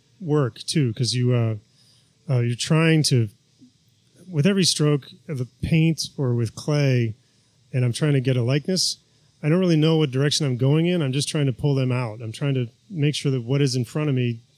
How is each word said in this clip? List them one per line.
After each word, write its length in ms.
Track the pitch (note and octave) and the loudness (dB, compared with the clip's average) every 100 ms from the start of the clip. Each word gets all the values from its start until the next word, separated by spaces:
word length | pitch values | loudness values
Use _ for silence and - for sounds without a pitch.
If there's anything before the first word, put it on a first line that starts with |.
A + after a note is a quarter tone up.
| _ _ | _ _
work 380 | F3 D3 B2 - | -2 0 0 -4
too, 340 | - E3+ B2+ | -4 -2 0
'cause 200 | G#2+ A#2 | 0 -2
you, 180 | B2 B2 | 0 2
uh, 220 | B2 A2+ G#2+ - _ _ _ _ _ - | 2 0 -2 -10 _ _ _ _ _ -4
uh, 120 | C3 | 0
you're 160 | A#2+ A#2+ | 0 -2
trying 480 | - D#3+ E3 D#3+ | 0 2 4 4
to 240 | C#3+ B2+ G#2+ - _ _ - _ _ _ _ _ - | 4 2 0 -4 _ _ -20 _ _ _ _ _ -8
with 180 | D#3+ D3+ | 0 2
every 180 | G3 | 4
stroke 420 | F3 - D3 D3 - - - | 2 2 2 2 -2 -18 -10
of 100 | C3+ | -8
the 80 | B2+ _ | -8 _
paint 460 | - D#3+ D#3+ D#3 - - | 0 2 2 0 -6 -4
or 180 | C3 | -2
with 200 | A#2+ A2+ | 0 -2
clay, 600 | - - D3 C#3 B2 A2+ G#2+ _ _ _ _ _ | -4 -2 0 2 2 0 -4 _ _ _ _ _
and 120 | C3 | -2
I'm 80 | B2 | -2
trying 220 | A2+ D#3 | 0 0
to 60 | C#3 | 0
get 160 | B2+ B2+ | 0 0
a 60 | |
likeness, 560 | A#2 C#3+ E3 F#3 - - _ _ _ _ | 0 0 0 -2 -2 -6 _ _ _ _
I 60 | D3+ | 0
don't 120 | F3 | 2
really 160 | F#3 D#3 | 4 4
know 200 | D#3 D#3+ | 4 2
what 120 | D3+ | 0
direction 360 | C3 C#3+ - D3 | 0 0 0 -2
I'm 100 | B2 | 0
going 300 | C3+ D3+ E3+ | 2 2 2
in. 160 | F3+ | 0
I'm 100 | C#3 | -2
just 160 | C3+ - | -2 -2
trying 180 | D#3+ C#3 | -2 -2
to 60 | |
pull 220 | A#2 D3 | 0 -2
them 180 | C3+ B2+ | 0 0
out. 280 | B2+ A#2+ G#2+ | -2 -4 -8
I'm 100 | A2 | -10
trying 220 | - C#3+ | -6 -4
to 140 | C3 A#2 - - | -2 -4 -8 -12
make 240 | F3+ D3 | -2 -2
sure 160 | C#3+ D3 | 0 -2
that 120 | C3 | -4
what 180 | A#2 C#3 | -2 0
is 160 | C#3 B2+ | 0 0
in 80 | |
front 240 | A#2 D3+ D3+ | -4 -4 -2
of 60 | |
me 260 | C3 A#2+ A2+ - | 0 -2 -4 -12